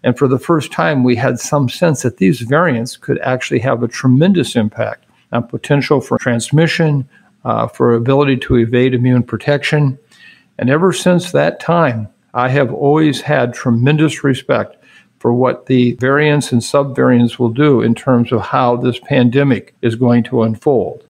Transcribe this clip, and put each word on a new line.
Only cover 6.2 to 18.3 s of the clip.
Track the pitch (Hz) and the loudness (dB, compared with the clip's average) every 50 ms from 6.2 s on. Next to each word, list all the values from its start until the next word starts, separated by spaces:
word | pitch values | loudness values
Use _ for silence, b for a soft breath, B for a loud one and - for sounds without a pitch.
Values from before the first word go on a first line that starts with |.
| - 127 120 117 117 - - 151 165 160 - - 165 156 147 139 131 b b b b b b b _ | -2 -2 -2 -2 -2 0 2 2 2 2 0 0 0 0 0 -2 -4 b b b b b b b _
uh, | 127 113 110 113 | -4 -2 -2 -2
for | 113 - - 127 120 117 | -4 -2 0 2 2 2
ability | 117 117 123 135 139 143 139 131 | 2 2 2 2 2 2 2 0
to | 123 - - 131 | -2 0 0 2
evade | 120 113 113 123 123 123 131 127 | 2 2 2 2 2 2 2 0
immune | 123 127 127 127 123 120 | 0 2 2 2 2 0
protection. | - - 107 - - 147 143 - - - 151 147 135 127 - b b b b b b b b b b b - | -2 -6 -6 -2 -2 -2 -2 -2 -2 0 2 0 0 -2 -4 b b b b b b b b b b b -4
And | - 123 | -2 0
ever | 135 160 180 190 - | 0 2 2 0 0
since | - - 185 180 170 175 - | 0 0 2 2 0 0 -2
that | - 143 147 165 - - | -2 0 0 0 -2 -4
time, | - - 170 175 165 139 117 110 107 104 _ _ _ _ - | -4 -2 0 2 2 0 0 -4 -8 -10 _ _ _ _ -4
I | 120 123 127 | -2 -2 0
have | 131 147 139 117 | 2 0 0 0
always | 127 - 143 139 147 156 160 151 135 - | -2 -2 0 2 2 4 2 2 0 -2
had | - - 151 139 123 123 120 | -2 -2 0 0 0 -2 -4
tremendous | - - 131 117 117 120 143 151 151 156 151 - - - | -4 -2 0 0 2 2 2 2 2 2 0 -2 -2 -2
respect | 139 131 127 - - 135 113 107 - - _ b b b b b b b _ | -2 -2 -2 -2 -2 -2 -2 -2 -6 -10 _ b b b b b b b _
for | - 117 120 | -2 0 0
what | 123 127 127 123 - - | 2 2 0 0 -4 -2
the | - 135 127 123 120 120 | 0 2 2 2 2 0
variants | - 123 131 139 143 151 151 147 147 - - | -2 -2 0 0 2 2 2 0 0 -2 0
and | 127 120 | -2 -2
subvariants | 117 - - 143 139 139 123 127 131 127 127 120 120 117 - - | -2 0 -2 -2 -2 0 -2 0 2 2 4 2 2 0 0 -2
will | 123 117 | -2 -2
do | 113 123 147 151 139 110 | 0 2 2 2 4 2
in | 110 117 117 | 2 0 -2
terms | - - - 127 120 120 - | -2 0 0 2 2 2 0